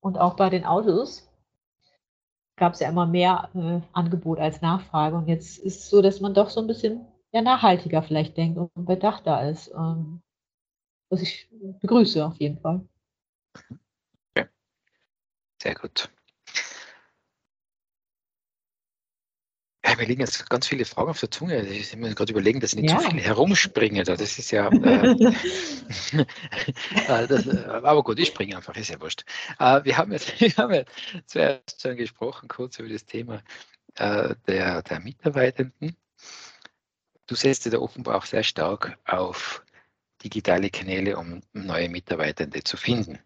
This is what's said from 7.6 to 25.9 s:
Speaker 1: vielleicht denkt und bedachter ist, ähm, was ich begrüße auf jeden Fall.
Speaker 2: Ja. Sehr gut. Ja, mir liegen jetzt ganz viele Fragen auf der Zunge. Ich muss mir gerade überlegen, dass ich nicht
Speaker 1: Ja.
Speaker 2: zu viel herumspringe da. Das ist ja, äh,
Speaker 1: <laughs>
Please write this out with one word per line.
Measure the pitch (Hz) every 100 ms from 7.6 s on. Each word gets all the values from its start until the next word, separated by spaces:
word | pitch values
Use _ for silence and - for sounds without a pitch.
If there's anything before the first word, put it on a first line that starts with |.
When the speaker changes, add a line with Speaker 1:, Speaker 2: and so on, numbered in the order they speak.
| 220 180 170 160
Speaker 1:
vielleicht | 156 156 156 -
denkt | 165 170
und | 170 - 175
bedachter | 185 202 220 - 147 139
ist, | 160 -
ähm, | - 165 165 156 170 _ _ _ _ _ _ _ _ _
was | 185
ich | 180 - - 226 196 190
begrüße | 196 233 214 160
auf | 151 160
jeden | 147 147
Fall. | 156 175 185 _ _ _ _ _ _ - _ - _ _ _ _ _ -
Speaker 2:
Ja. | - _ _ _ _ _ _ _ _ _ _ _
Sehr | -
gut. | - - - - _ _ _ - - - - - - _ _ _ _ _ _ _ _ _ _ _ _ _ _ _ _ _ _ _ _ _ _ _ _ _ _ _ _
Ja, | - 117
mir | 117
liegen | 127
jetzt | 123 - -
ganz | 123 -
viele | 139
Fragen | 120 - 131
auf | 156
der | -
Zunge. | - 170 147 101
Ich | 101 107 110
muss | 117
mir |
gerade | 107 98
überlegen, | 107 98 127
dass | 117
ich | 107
nicht | 151
Speaker 1:
Ja. | 180
Speaker 2:
zu | 320
viel | 165
herumspringe | 98 107 165 196 208 - 110 101
da. | 95 87
Das | 104 -
ist | -
ja, | 107 101
äh, | 247 262 240 233
Speaker 1:
<laughs> | 247 220 - 359 370 339 277 -